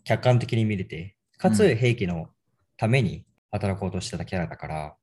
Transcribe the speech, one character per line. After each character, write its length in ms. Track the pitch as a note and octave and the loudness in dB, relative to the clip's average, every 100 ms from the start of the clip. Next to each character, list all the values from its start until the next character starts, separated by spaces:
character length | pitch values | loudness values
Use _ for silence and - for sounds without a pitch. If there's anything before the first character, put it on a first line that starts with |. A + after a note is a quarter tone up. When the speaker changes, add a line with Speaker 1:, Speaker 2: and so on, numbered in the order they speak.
Speaker 1:
客 180 | - A2 | -2 2
観 200 | B2+ A#2+ | 4 4
的 160 | A#2 A2+ | 2 0
に 80 | |
見 120 | G#2+ G2 | 0 -2
れ 80 | |
て、 320 | - D#2 F#2+ - _ _ | -6 -10 -12 -16 _ _
か 140 | G3+ | 2
つ 240 | G#3+ G3 A2+ | 4 4 4
平 180 | B2 | 2
家 140 | A#2 F2 | 2 -2
の 80 | E2 | -4
Speaker 2:
う 40 | |
ん。 60 | - _ _ _ _ _ | -8 _ _ _ _ _
Speaker 1:
た 120 | A2 | 2
め 140 | C3+ | 2
に 220 | F#2+ - - _ _ | 2 -4 -14 _ _
働 260 | G2+ G2+ F#2+ | -4 -4 -2
こ 80 | F#2 | -4
う 40 | |
と 80 | F#2 | -6
し 100 | - | -6
て 80 | E2 | -8
た 60 | |
キ 100 | E2 | -6
ャ 60 | F#2 | -6
ラ 80 | D#2+ | -6
だ 80 | - | -8
か 100 | D2+ | -10
ら、 300 | D#2 D2+ - | -8 -10 -14